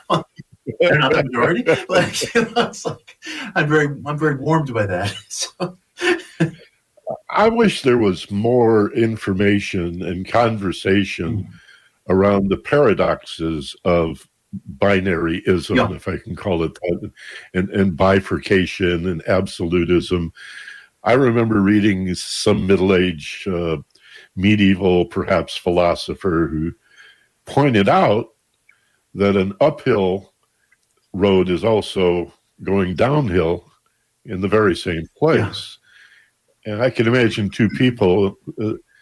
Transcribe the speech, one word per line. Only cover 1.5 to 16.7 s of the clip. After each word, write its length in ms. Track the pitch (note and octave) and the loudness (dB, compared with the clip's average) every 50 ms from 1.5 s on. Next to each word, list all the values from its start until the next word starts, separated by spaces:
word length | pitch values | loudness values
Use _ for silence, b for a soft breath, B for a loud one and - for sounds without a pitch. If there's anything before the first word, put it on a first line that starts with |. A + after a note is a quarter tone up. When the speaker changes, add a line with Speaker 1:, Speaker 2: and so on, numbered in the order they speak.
| F3 B3 - | 0 0 0
Speaker 1:
<laughs> 240 | E3 D#3+ - - - | 0 0 0 -2 0
Like, 460 | F#3 F#3 - - - - - - - | 0 0 0 0 -4 -6 -8 -2 -2
you 80 | A#3 A#3 | -2 -2
know, 240 | - - B3 - - | 0 -2 -2 -2 -2
it's 160 | - - - | -6 -10 -10
like, 340 | - C#3+ - _ - - _ B D#4+ D#4 D4+ C#4 G#3 B | -10 -10 -10 _ -20 -20 _ B -14 -12 -12 -12 -6 B
I'm 120 | E3+ D#3 D3 | -2 0 2
very, 200 | D3+ D#3 D3 C#3+ C#3 - - | 2 2 2 0 -4 -8 -8
I'm 120 | C#3+ D3+ D3 | -8 -4 -2
very 180 | D#3 D3+ C#3 | -2 -2 -2
warmed 360 | B2+ C#3 D3+ D#3+ D#3+ D3 B2+ A2+ | -2 -2 0 0 0 0 -2 -2
by 140 | A2 G#2 | -2 -2
that. 280 | F#2+ F2+ F2+ G2+ G#2 - - | -2 -2 -4 -4 -6 -8 -10
<laughs> 80 | - _ | -14 _
So. 480 | - - - - - _ F#3 F#3 - _ _ _ _ - F4 F4+ E4+ E4 - - - - E3+ B B B B B B B _ _ _ _ _ - - - _ - | -10 -10 -10 -10 -8 _ -10 -10 -10 _ _ _ _ -4 -2 -2 -2 -2 -4 -12 -4 -4 -4 B B B B B B B _ _ _ _ _ -12 -12 -10 _ -6
Speaker 2:
I 180 | - F#3 G#3 A3+ | 0 2 2 4
wish 340 | A3+ A#3 A#3 F#3+ - - - | 4 4 2 2 2 0 0
there 160 | C3 B2 A#2+ | 2 2 4
was 320 | A2 G2 F2+ - - - | 2 2 0 -2 -6 -6
more 600 | G#2 G2+ A2 A#2 B2 B2 A#2+ A2+ A2+ G#2+ G#2 G#2+ - | -4 -2 0 2 2 4 4 4 4 4 2 2 0
information 1080 | A#2 A2+ A2 A2+ A2 - G#2 F#2+ F#2 G#2 G2+ G#2 G2+ G2 - - F#2+ E2+ F2 E2+ F2 F2 | 0 0 0 -2 -4 -4 -4 -2 2 2 2 2 2 0 -4 -4 -4 -4 -4 -6 -6 -8
and 240 | E2 E2+ F2+ F#2 - | -6 -6 -8 -6 0
conversation 1160 | - A#2 A#2+ A2+ A2+ G#2 G2 F2+ E2 - - G2 G2 G2+ F#2+ - - - - - A2+ G2+ F#2 | 2 2 2 2 0 -2 -4 -4 -6 -4 0 2 2 2 2 0 -4 -6 -6 -4 -4 -4 -6
Speaker 1:
Mm. 80 | b b b b b b b b b b b _ - | b b b b b b b b b b b _ 0
Speaker 2:
around 400 | F#2 F#2+ G2 G2+ G2+ G2 G2 G2 | 2 4 4 4 4 2 2 0
the 80 | F#2 | -2
paradoxes 1160 | - - - C#3+ D3 D3 A2+ F#2 D#2 F#2 E2+ D#2 - - - - - E2 E2 D#2+ D2+ C#2 - - - - | -2 -2 0 2 4 4 4 4 2 0 0 -2 -4 -6 -14 -10 -8 -6 -6 -6 -6 -8 -10 -16 -6 -2
of 420 | F#2 F2 E2+ E2 E2 C#2 - - _ _ _ _ _ - F#2+ - - D2 - | 0 2 2 2 0 -4 -10 -14 _ _ _ _ _ -16 -16 -14 -16 -6 -2
binaryism, 1000 | G2+ G2+ G2+ F#2+ F#2 F#2+ E2+ E2 E2+ E2 E2 F#2+ - G2 F#2 E2+ - - - | 0 2 2 2 0 0 -2 -2 -2 -2 -4 -2 0 0 0 0 0 -2 0
Speaker 1:
Yeah. 160 | B2+ A#2 G#2 F2 | 0 0 0 -4
Speaker 2:
if 120 | D2 - G2 | -8 -8 -8
I 80 | E2+ D2+ | -8 -8
can 160 | - - E2+ | -10 -12 -12
call 260 | D#2+ - G#2 F2+ E2 E2 | -8 -4 -4 -2 -2 -2
it 120 | D#2 | -4